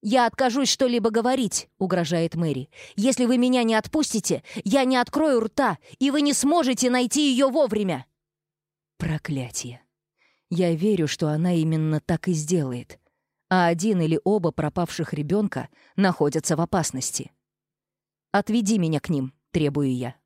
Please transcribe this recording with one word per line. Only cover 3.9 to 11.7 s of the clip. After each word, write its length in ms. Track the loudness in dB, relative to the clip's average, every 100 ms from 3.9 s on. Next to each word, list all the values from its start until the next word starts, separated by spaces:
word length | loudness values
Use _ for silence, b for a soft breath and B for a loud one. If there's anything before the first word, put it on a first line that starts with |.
| -2 -2 -2 -2 -4 B B 0
я 180 | 2
не 140 | 2 2
открою 440 | 0 0 2 2
рта, 360 | 0 0 0 -2 B B
и 120 | 0
вы 100 | 2
не 120 | 0
сможете 560 | 2 2 2 2 0 2
найти 420 | 2 0 0 2
ее 180 | 2 2
вовремя». 560 | 2 0 0 -2 -4 -8 _ _ _ _ _ _ _ _ _
Проклятие! 840 | -4 -4 -4 -6 -6 -10 -12 -14 _ _ _ _ _ _ _
Я 240 | 0 0 2
верю, 320 | 0 2 0
что 220 | -2 -2
она 240 | 0 0
именно 480 | 0 0